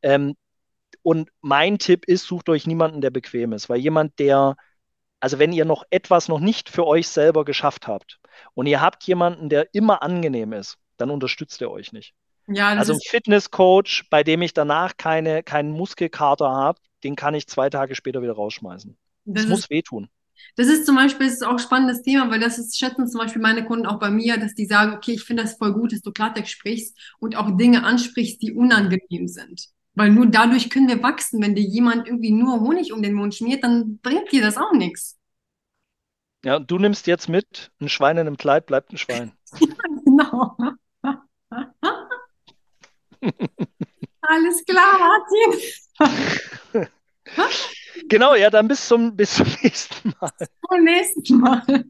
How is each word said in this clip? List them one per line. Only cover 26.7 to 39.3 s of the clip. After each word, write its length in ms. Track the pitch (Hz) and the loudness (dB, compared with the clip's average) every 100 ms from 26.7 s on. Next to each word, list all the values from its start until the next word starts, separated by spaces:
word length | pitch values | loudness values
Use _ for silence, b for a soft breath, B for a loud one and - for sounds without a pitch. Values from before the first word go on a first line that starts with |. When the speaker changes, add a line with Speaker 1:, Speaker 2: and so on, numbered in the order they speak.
| 226 - _ B B | -8 -10 _ B B
Speaker 2:
und 160 | 220 214 | -10 -4
auch 200 | 214 185 | -2 4
Dinge 280 | 240 240 | 6 6
ansprichst, 580 | 196 240 240 - 233 - | 4 0 0 -4 -6 -6
die 100 | 214 | -8
unangenehm 760 | 220 247 226 196 185 _ 170 175 | 0 2 4 2 -2 _ -8 -8
sind." 400 | 175 - 180 - _ _ | -10 -20 -20 -20 _ _
Weil 160 | - 208 | 0 4
nur 140 | 208 240 | 6 6
dadurch 440 | 220 233 247 - | 4 4 2 0
können 180 | 269 262 | 2 2
wir 140 | 240 | 2
wachsen. 400 | 220 214 - 226 | -2 -4 -6 -4
Wenn 120 | 208 | -2
dir 100 | 196 | 0
jemand 420 | 202 214 240 233 233 | -2 2 2 0 -4
irgendwie 240 | 240 220 | -6 0
nur 280 | 214 254 240 | 2 2 0
Honig 320 | 220 339 339 | 0 0 -2
um 100 | 220 | -6
den 120 | 208 | -4
Mund 200 | 202 202 | -2 -4
schmiert, 300 | 202 226 269 | -4 -4 -2
dann 340 | 247 233 220 214 | 0 0 0 -6
bringt 320 | 247 311 403 | -4 -4 0
dir 100 | 269 | 0
das 160 | 214 208 | 0 -2
auch 140 | 370 | 0
nix. 440 | 320 180 - - - _ _ _ _ _ _ _ _ _ _ _ _ | 2 0 -6 -16 -18 _ _ _ _ _ _ _ _ _ _ _ _
Speaker 1:
Ja, 120 | 131 143 | -2 -2
und 140 | 135 | -2
du 80 | 175 | 0
nimmst 280 | 202 202 - | 0 0 -2
jetzt 200 | 170 - | -2 0
mit, 440 | 170 - - - _ | -4 -4 -14 -20 _
"Ein 120 | 147 | -6
Schwein 260 | - 143 165 | 0 2 2
in 100 | 156 | -2
einem 120 | 143 | -4
Kleid 260 | 147 143 | 0 0
bleibt 260 | - 135 - | 2 -4 -4
ein 60 | 165 | -14
Schwein." 380 | - 120 120 | -8 -8 -8